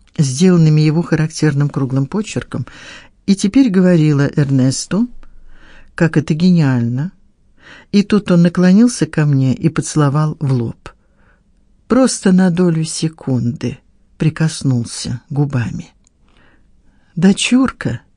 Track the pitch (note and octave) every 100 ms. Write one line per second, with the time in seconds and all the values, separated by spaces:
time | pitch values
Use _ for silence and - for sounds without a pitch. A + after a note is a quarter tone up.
0 | _ - C#3 C3 F#3 F3+ D#3 D3+ D3+ D#3
1 | E3 D#3 D#3 - D3+ C#3+ C#3+ C#3 C3 C3+
2 | C3+ G3+ A3 B2+ - A#2 - - - -
3 | - _ - G3 G3+ C4+ C4 F#3+ F#3 F3
4 | D3+ C#3+ C#3+ - C#3 C3+ B2+ C3 - F3+
5 | B3 - - - - - - - - -
6 | D#3+ D#3 C#3+ D#3 F#3 F3 C#3+ B2+ A#2 B2
7 | E3+ - _ _ _ _ - - _ G#3
8 | G3 G#3 G3+ F3 F3 E3+ F3+ F#3+ A#3+ -
9 | D3 - D3 C#3 C3 A#2+ D#3+ D#3 - D#3
10 | D3 D3 D3+ D3 C#3 C3 A#2 - - -
11 | _ _ _ _ _ _ _ _ - A#3+
12 | C4 - G3 F#3 F#3 E3+ F3+ D#3+ D#3+ -
13 | D#3+ D#3+ - B2 A#2 D3 B2 B2 _ _
14 | _ - D#3 D3+ D#3+ - C#3 B2 A2+ -
15 | - A#2+ - C#3 C#3+ C3 G2+ - - _
16 | _ _ _ _ _ _ _ _ _ _
17 | _ - F#3 G3 - B3 C4+ - - A#2+
18 | -